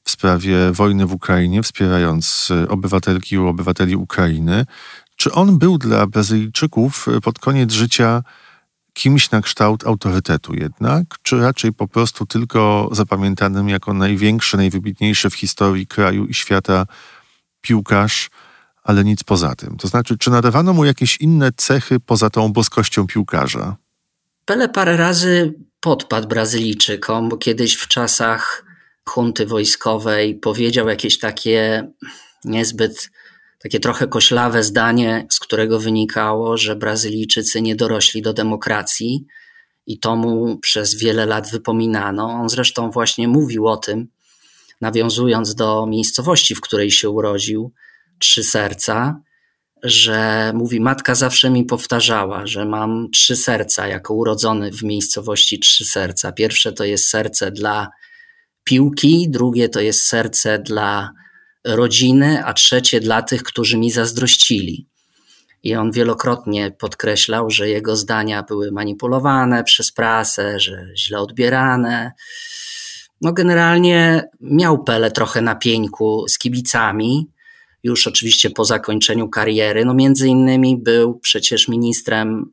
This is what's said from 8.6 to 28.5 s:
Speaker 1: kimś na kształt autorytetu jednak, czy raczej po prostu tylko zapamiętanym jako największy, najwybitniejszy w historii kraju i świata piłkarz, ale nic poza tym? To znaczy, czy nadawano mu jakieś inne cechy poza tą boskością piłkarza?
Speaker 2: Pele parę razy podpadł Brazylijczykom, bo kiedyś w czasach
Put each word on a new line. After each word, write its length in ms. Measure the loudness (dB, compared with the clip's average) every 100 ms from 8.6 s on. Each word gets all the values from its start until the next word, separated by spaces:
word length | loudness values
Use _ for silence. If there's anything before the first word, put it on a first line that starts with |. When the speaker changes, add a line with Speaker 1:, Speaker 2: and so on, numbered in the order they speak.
| _ _ _
Speaker 1:
kimś 380 | -2 2 4 4
na 100 | 0
kształt 460 | -2 0 2 2 0
autorytetu 680 | -2 0 0 0 -2 -2
jednak, 520 | -6 -6 -4 0 0 -2 -6
czy 160 | -2 2
raczej 340 | 2 2 -2
po 140 | -2 -4
prostu 380 | 0 -2 -2 -4
tylko 640 | -2 0 2 2 2 0
zapamiętanym 800 | -2 -2 0 0 0 0 0 0
jako 240 | -2 -2
największy, 640 | 0 0 2 2 0 0 2
najwybitniejszy 720 | 2 0 -6 -2 -2 0 -2
w 60 | -4
historii 520 | -6 0 0 0 -4
kraju 380 | -2 0 0 -2
i 80 |
świata 520 | -4 -2 -2 2 0 0 -8 -20 -20 _ _ _ _
piłkarz, 680 | 0 0 2 2 2 -2 -6 -12 -20 _ _ _
ale 200 | 0 2
nic 200 | 4 0
poza 320 | 0 0 0 -4
tym? 220 | -10 -8
To 100 | -4
znaczy, 300 | -2 -2 -2
czy 140 | 2
nadawano 420 | 2 4 2 2
mu 120 | 4 2
jakieś 320 | 2 0 0
inne 340 | 2 4 2 0
cechy 420 | 0 0 2 -2
poza 300 | 2 0 2
tą 240 | 2 0
boskością 540 | 2 0 0 0 0 -2
piłkarza? 680 | -2 -2 -2 -2 -4 -6 -10 _ _ _ _ _ _ -4
Speaker 2:
Pele 240 | -2 0
parę 280 | 0 0 2
razy 560 | 2 2 2 2 2 -4 -18 _
podpadł 480 | -2 -2 0 -4 -2
Brazylijczykom, 1000 | -2 0 0 -2 0 -2 -2 -4 -2 -2
bo 80 | -2
kiedyś 380 | -2 0 0 0
w 120 | 0
czasach 760 | 0 2 2 2 0 -4